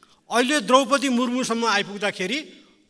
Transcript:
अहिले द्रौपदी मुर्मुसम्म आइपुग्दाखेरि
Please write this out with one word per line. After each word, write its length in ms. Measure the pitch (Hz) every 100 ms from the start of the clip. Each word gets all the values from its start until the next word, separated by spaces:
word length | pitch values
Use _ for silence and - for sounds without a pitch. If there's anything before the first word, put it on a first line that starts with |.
| _ _ -
अहिले 300 | 220 254 294
द्रौपदी 480 | 202 262 233 277 277
मुर्मुसम्म 580 | 240 247 254 240 233 226
आइपुग्दाखेरि 720 | 202 185 202 202 190 185 285 - - _ _